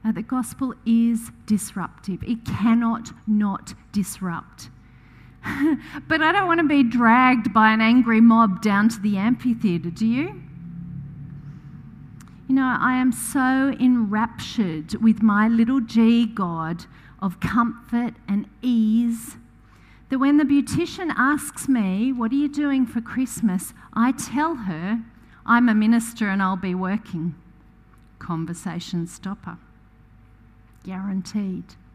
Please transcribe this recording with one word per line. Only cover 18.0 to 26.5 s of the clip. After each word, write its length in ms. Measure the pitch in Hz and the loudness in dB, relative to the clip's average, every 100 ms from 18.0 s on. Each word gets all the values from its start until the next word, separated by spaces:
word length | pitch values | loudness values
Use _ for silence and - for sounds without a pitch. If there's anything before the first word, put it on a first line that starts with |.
| 240 - - | -4 -8 -4
and 220 | 202 208 - | -4 -4 -6
ease 760 | 254 233 214 220 233 226 - - - _ - - - - - | -2 2 2 2 0 -4 -10 -18 -20 _ -20 -20 -20 -20 -6
that 100 | 262 | 0
when 200 | 269 294 | 4 4
the 60 | |
beautician 680 | 285 285 - - 349 - 349 - | 4 2 2 -2 -4 -4 -4 0
asks 520 | 262 294 - - - | 2 0 -4 -8 0
me, 440 | 254 190 190 254 | 0 0 0 -2
"What 200 | 247 226 | -2 -2
are 40 | 277 | 0
you 120 | 294 | -2
doing 380 | 285 294 269 240 | -2 0 0 0
for 140 | 240 | -4
Christmas?" 720 | 233 - 262 - 202 185 - - - | -6 -4 -4 -2 -2 -2 -6 -16 -8
I 200 | - 240 | 0 0
tell 420 | 262 - 240 320 | -2 -6 -4 -2
her, 480 | 285 196 156 185 226 226 - - - | -4 -6 -6 -4 -6 -6 -20 -20 -14
"I'm 240 | - 233 247 | 2 4 4
a 60 | |
minister 540 | 214 214 233 226 - 208 | 4 4 2 0 -4 -2
and 140 | 196 | 0
I'll 140 | 190 | -2